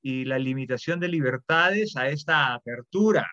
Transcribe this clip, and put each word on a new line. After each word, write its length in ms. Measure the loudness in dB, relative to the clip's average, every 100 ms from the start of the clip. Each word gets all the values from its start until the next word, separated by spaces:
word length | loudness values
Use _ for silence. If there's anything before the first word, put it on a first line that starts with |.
y 220 | -6 -4 -2
la 120 | -2
limitación 600 | 0 -2 -2 -4 -2 -2
de 80 | -2
libertades 880 | 0 0 -2 0 2 4 2 -2 -2
a 140 | -2
esta 440 | -2 0 2 2
apertura 720 | -2 -8 -12 -6 2 4 4 0